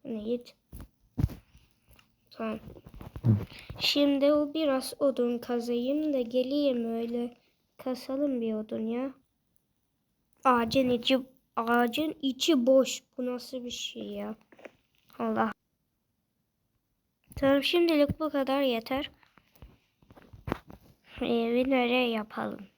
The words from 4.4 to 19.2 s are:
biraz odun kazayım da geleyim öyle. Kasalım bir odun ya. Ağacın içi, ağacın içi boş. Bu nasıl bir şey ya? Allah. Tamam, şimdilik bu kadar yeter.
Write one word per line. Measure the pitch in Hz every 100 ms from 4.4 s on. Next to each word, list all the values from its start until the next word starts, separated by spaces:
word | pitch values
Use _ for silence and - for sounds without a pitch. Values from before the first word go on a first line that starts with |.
| 294
biraz | 311 302 262 254 -
odun | 285 240 240 240
kazayım | 240 240 233 240 247 294 311
da | 269
geleyim | 226 247 254 285 285 240 226
öyle. | 226 233 240 240 - _ _ _ _
Kasalım | 262 254 - 269 285 247
bir | 226
odun | 214 214 226 220
ya. | 240 269 - _ _ _ _ _ _ _ _ _ _ _ _
Ağacın | 269 240 226 269 254
içi, | 247 240 262 269 _ _ -
ağacın | 226 240 240 226 311 311
içi | 269 247 - 294 240
boş. | 262 254 - _ -
Bu | 247
nasıl | 247 - 254 240
bir |
şey | - - 233
ya? | 208 202 208 220 _ - - _ _ _ _ -
Allah. | 226 220 226 - _ _ _ _ _ _ _ _ _ _ _ _ _ _ _ _ _ -
Tamam, | 269 277
şimdilik | 269 349 339 302 285 -
bu | 311
kadar | 285 269 277
yeter. | 269 226 220 269 277 _